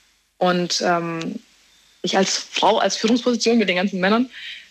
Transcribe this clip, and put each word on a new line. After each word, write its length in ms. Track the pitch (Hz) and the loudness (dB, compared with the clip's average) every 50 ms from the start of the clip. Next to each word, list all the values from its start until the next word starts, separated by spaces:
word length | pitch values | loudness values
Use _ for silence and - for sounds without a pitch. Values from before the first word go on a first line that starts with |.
| _ _ _ _ _ _ _ - | _ _ _ _ _ _ _ -2
Und, 440 | 185 185 180 180 175 175 - - - | 0 0 2 2 0 -2 -2 -2 0
ähm, 500 | 180 175 170 170 170 165 165 165 175 - - - _ _ _ _ _ _ _ _ _ _ _ - | 0 0 0 0 -4 -6 -6 -6 -8 -8 -10 -14 _ _ _ _ _ _ _ _ _ _ _ -6
ich 140 | 185 - | -2 0
als 200 | 190 190 - - | 2 2 2 0
Frau, 420 | - - - - - - 180 214 - | -4 -6 -6 -4 0 2 2 2 2
als 180 | 202 196 - | 2 0 -2
Führungsposition 600 | - - 208 247 240 - 247 240 220 - 226 233 233 | 0 0 2 2 2 2 0 0 0 2 2 2 2
mit 100 | 208 185 | 2 2
den 60 | 175 | 0
ganzen 240 | 180 185 196 196 185 | 0 -2 -2 -2 0
Männern, 320 | 180 196 214 233 254 247 - - - - - - - - | 0 2 2 2 0 -2 -6 -16 -16 -16 -16 -18 -16 -8